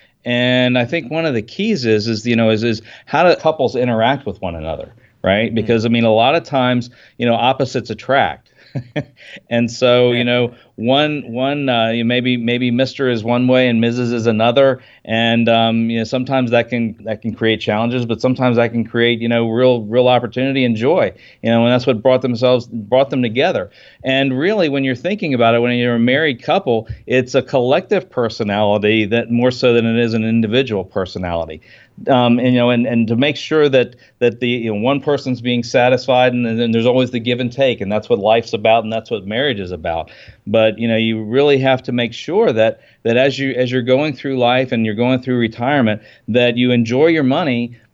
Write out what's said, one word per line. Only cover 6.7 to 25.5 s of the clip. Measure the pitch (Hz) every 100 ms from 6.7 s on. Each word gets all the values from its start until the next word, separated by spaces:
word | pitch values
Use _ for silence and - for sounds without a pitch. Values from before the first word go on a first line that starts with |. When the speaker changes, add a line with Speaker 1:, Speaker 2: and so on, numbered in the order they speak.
| 123 123 - - -
Speaker 1:
you | 120
know, |
opposites | 113 120 131 127 131 107
attract. | 107 - 135 95 64 _ _ _
<laughs> | 131 - 151 - _ - - -
And | 117 117
so, | 117 127 123 123
Speaker 2:
Yeah. | 120
Speaker 1:
you |
know, | 120 123 120 - _ -
one, | 113 139 151 147 -
one, | 117 135 147 139
uh, | 117 113
you | 117
maybe, | 117 123 123 123
maybe | 117 123 123
Mister | 120 131 - 131
is | 117
one | 110 123 127
way | 127 127
and | 113
Missus | 117 123 120
is | 120 113
another. | 107 117 123 135 123 - _ -
And, | 113 117 117 117
um, | 113 113 113 113
you | 117
know, |
sometimes | 113 127 127 135 120
that | 120 117
can, | 120 113 -
that | 107 107
can | 113 104
create | 113 107
challenges, | - 107 120 127 117
but | 113
sometimes | 127 127 127 117
that | 120
can | 117
create, | 104 117 120 117
you | 117
know, | 117 113
real, | 117 127 120
real | 104 120 123
opportunity | 123 117 127 135 135 123
and | 110
joy, | 127 175 107 - - _
you | 113
know, | 117 117
and |
that's | 123 131
what | 113
brought | 131 127
themselves, | 127 113 123 123 117
brought | 113 101 127 135
them | 135
together. | 120 117 170 123 90 - - -
And | 131 135 135 127
really, | 175 214 156
when | 139
you're | 135 123
thinking | 175 208 160
about | 123 117